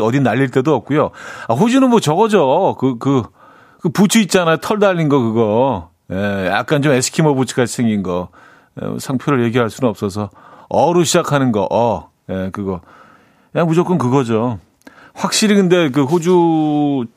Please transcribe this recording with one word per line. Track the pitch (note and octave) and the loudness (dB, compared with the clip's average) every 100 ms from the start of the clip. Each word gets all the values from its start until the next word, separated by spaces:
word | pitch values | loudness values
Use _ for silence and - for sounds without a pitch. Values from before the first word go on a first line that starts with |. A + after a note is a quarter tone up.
어디 | A2 C#3 | 0 2
날릴 | B2 A#2+ C3+ | 0 0 0
데도 | C3 C3 C3 | 0 0 0
없고요. | - D3 G2+ - - - - | 0 -2 -2 -4 -18 -10 -4
아, | |
호주는 | A#2 A#3 C4+ C4 | 0 2 4 4
뭐 | A#3 | 2
저거죠. | - D#3+ A3 G#3 C3+ D#3+ F3+ - | 2 0 2 2 2 2 0 0
그, | C#3 A#2 | -2 -2
그, | C3+ C3+ G#2 _ - - _ _ | 0 0 -2 _ -20 -20 _ _
그 | F3+ | -4
부츠 | D3+ G3+ A3+ | 0 2 2
있잖아요. | F#3 F#3 E3 D#3+ | 2 2 2 0
털 | - G#3+ | 0 0
달린 | G3+ F3+ D#3 | 2 2 2
거 | C#3+ | 2
그거. | A2+ A2 A2 A2 C3+ G#2 E2+ _ - | 2 0 2 2 0 -2 -8 _ -10
예, | F#2 G2+ G2 F#2 | -6 -4 -2 -2
약간 | G2+ B2 D3 | -2 0 0
좀 | D3 | 2
에스키모 | B2+ B2+ - D#3 | 0 0 0 0
부츠 | C3 B2 - | 2 -2 -2
같이 | A#2+ | -2
생긴 | - A#2 G#2+ | 0 -2 -2
거. | F2+ F2 F2+ _ - _ _ - | -2 -6 -6 _ -20 _ _ -12
예, | G2+ A2+ | -10 -8
상표를 | - C3 - C3+ | -6 -6 -2 -2
얘기할 | A#2 A#2+ A2+ | 0 0 -2
수는 | - B2+ | -2 -4
없어서. | G2 G#2 G2+ G2+ - - - - | -4 -6 -6 -10 -12 -20 -20 -6
어로 | G2+ D3 F3 | 0 2 2
시작하는 | D#3+ F3 - C#3 C3 | 2 0 0 0 0
거, | G#2+ F#2 | 0 0
어. | G2+ A#2 F2+ - _ - | 0 0 -2 -8 _ -10
예, | F#2+ F#2+ | -8 -8
그거. | G2 G2 F2+ - - - _ _ _ _ | -8 -6 -8 -10 -20 -20 _ _ _ _
그냥 | D3 E3+ | -2 0
무조건 | E3 E3+ F3+ | 0 0 0
그거죠. | B2 C#3 A#2 A2 B2 G2 _ _ - - - | 2 0 2 0 -2 -6 _ _ -20 -20 -20
확실히 | - - - G#3+ G#3 | -8 -6 -2 2 2
근데 | F3+ F3+ D#3 | 4 2 2
그 | C3+ | 0
호주 | C3+ F3 E3 F3+ E3+ D#3+ D3+ D3 D3 C#3 A#2 | 0 0 2 2 2 2 0 0 0 -2 -6